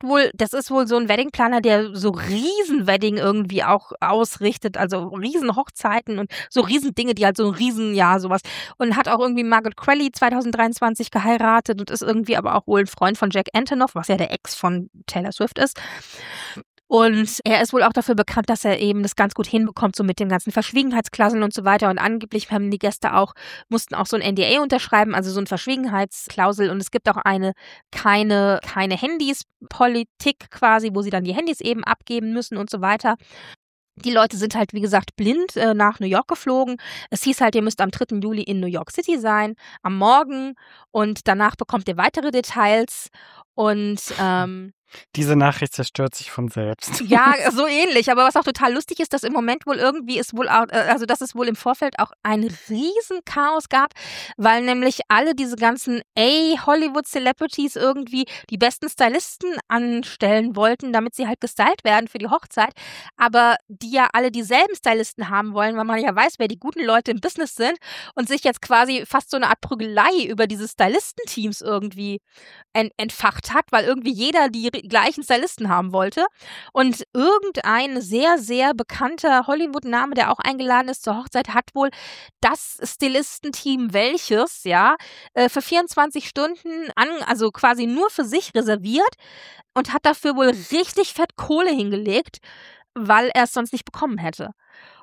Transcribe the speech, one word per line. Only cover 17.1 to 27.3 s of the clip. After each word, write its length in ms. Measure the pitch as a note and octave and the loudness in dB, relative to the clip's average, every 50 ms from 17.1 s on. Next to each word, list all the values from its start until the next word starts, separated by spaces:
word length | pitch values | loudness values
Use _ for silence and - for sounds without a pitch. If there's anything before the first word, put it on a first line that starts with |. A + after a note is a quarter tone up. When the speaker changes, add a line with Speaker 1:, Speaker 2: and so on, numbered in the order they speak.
| A3 G#3+ A3 G#3 - - - | 4 2 0 0 -2 -4 0
Speaker 1:
er 180 | G#3+ A3 F#3+ | 2 4 4
ist 100 | A3+ - | 2 2
wohl 120 | - B3 A#3+ | 2 4 4
auch 100 | A#3 A#3 | 4 2
dafür 200 | B3+ - - A#3+ | 2 0 2 2
bekannt, 360 | G#3 G#3 - - A#3 G#3+ - | 2 0 0 0 -2 0 0
dass 160 | A#3 - - | 0 0 0
er 120 | G#3+ G3 - | 0 0 2
eben 240 | G#3 G#3 G3+ G#3 | 2 0 0 0
das 140 | G3+ G3+ - | -2 0 2
ganz 160 | - G3+ G3+ | 2 2 2
gut 140 | - - G#3 | 2 -2 -4
hinbekommt, 500 | - - A3 A3 A3 - - A#3 G3 - | 0 0 0 0 0 -2 -2 -2 -2 0
so 80 | - G3 | 0 0
mit 160 | F#3 F3+ - | 0 0 0
den 80 | G#3 F#3+ | 0 0
ganzen 240 | F#3 F3+ - A3 | 0 0 0 -2
Verschwiegenheitsklauseln 920 | - - G#3+ - - C4+ C#4 C4 B3 A#3 G#3+ - - - A3 G#3 A#3 A3 | -2 -2 -2 0 0 0 2 2 0 -2 -2 -2 0 2 2 4 4 2
und 120 | G#3+ G#3 - | 0 0 -2
so 100 | - F#3+ | 0 2
weiter. 240 | G3 G3+ G#3 G#3+ G3 | 2 4 4 4 2
Und 80 | F#3+ | 0
angeblich 540 | F#3 - G#3 A3+ A3+ A3 G#3+ - A3 - - | 0 0 -2 -2 -4 -6 -4 -6 -6 -4 -2
haben 200 | A3 G3+ G3+ G3+ | -2 -2 -2 -2
die 80 | G3+ F#3+ | -2 -2
Gäste 360 | - G3+ - - - G3 - | -2 -2 -2 -2 -2 0 2
auch, 180 | F#3 G3 - - - - - - - - - | 2 2 0 -2 -12 -18 -18 -18 -16 -8 -4
mussten 240 | A3+ A3+ - - - | -4 -4 -4 -4 -4
auch 100 | - F#3+ | -4 -2
so 100 | - - | 0 -2
ein 60 | - | -2
N 160 | - G3+ G3 | 0 0 0
D 80 | F#3+ F3+ - A#3 | 2 2 4 4
A 60 | C#4+ | 2
unterschreiben, 540 | D4 C#4 C4+ B3 - - A#3 G#3 G#3+ G#3+ G3 | 2 2 0 -2 0 2 4 4 4 4 0
also 160 | F#3+ F#3 F#3+ | -2 -2 -2
so 80 | F#3+ G3+ | -4 -4
eine 60 | G3 | -4
Verschwiegenheitsklausel. 1200 | - G3 E3+ - B3+ C4+ C4 C4 A#3+ G3+ G3 G3+ F#3+ - - - - - - F#3 G3 G3+ G3+ G3+ F3+ | -4 -4 -6 -4 -4 -4 -4 -2 -2 -2 -2 -2 -4 -6 -12 -14 -8 -2 0 0 2 2 2 0 0
Und 140 | F#3 G3 | 0 -2
es 80 | F#3+ - | -4 -4
gibt 180 | - G3 - G#3+ | -4 -2 0 0
auch 80 | F#3+ | 0
eine 380 | - - G3 | 2 2 0